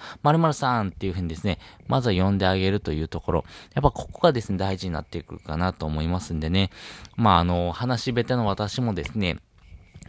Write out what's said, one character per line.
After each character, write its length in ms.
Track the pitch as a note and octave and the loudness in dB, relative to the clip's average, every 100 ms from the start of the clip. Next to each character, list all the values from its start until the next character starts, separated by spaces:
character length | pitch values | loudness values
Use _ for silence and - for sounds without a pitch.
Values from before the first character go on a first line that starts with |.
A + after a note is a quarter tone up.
| - - | -4 -2
〇 160 | D3 D#3+ | 2 4
〇 140 | E3 | 2
さ 280 | C#3+ C3 A#2+ | 0 0 0
ん」 80 | G2 | -2
っ 20 | |
て 160 | - G2 | -4 -4
い 20 | |
う 40 | |
ふ 40 | F2+ | -2
う 40 | |
に 60 | F2 | -4
で 80 | D#2+ | -4
す 80 | G2+ | -4
ね、 140 | F2 - - - | -4 -8 -12 -2
ま 120 | C3 | 0
ず 100 | A#2+ | 2
は 60 | F#2 | 2
呼 160 | F#2+ | 4
ん 60 | G2 | 4
で 100 | F#2+ | 2
あ 80 | F#2+ | 2
げ 140 | F#2+ | 2
る 80 | G2+ | 0
と 120 | - | -2
い 100 | D#2 | -4
う 60 | D#2+ | -4
と 100 | E2 | -6
こ 120 | - | -2
ろ、 120 | E2 - - - | -2 -2 -14 -6
や 80 | - | 2
っ 20 | |
ぱ 80 | C#3 | 2
こ 180 | - - | 2 -10
こ 120 | - | 2
が 100 | F3 | 4
で 80 | C3 | 4
す 100 | - | 0
ね、 60 | F#2 | -2
大 200 | F#2+ F#2+ | -2 -2
事 100 | F#2+ | -4
に 60 | |
な 80 | D#2 | -6
っ 40 | D#2 | -6
て 160 | E2 | -10
く 140 | - D#2+ | -10 -14
る 40 | |
か 160 | - D#2 | -6 -2
な 160 | F2+ | -2
と 140 | - D#2 | -2 -4
思 160 | D#2 | -2
い 80 | D#2+ | 0
ま 100 | F2+ | -2
す 140 | - | -4
ん 60 | E2 | -4
で 100 | D#2+ | 0
ね。 200 | F#2 F#2+ - - - - - | 0 0 -4 -18 -18 -10 2
ま 160 | A2+ F2 | 6 6
あ、 40 | |
あ 40 | F2 | 6
の、 260 | F2 F2 | 2 0
話 320 | E2+ B2 A#2+ | -2 -2 -2
し 80 | - | -2
下 100 | A#2+ | -2
手 120 | A#2 B2+ | 0 0
の 100 | G#2+ | 0
私 340 | G2 G#2 - | 0 -2 -2
も 120 | A#2+ | -2
で 100 | F2+ - | -2 -4
す 120 | A2 | -2
ね、 200 | F#2 D2 _ _ - - - - | -2 -2 _ _ -20 -20 -20 -20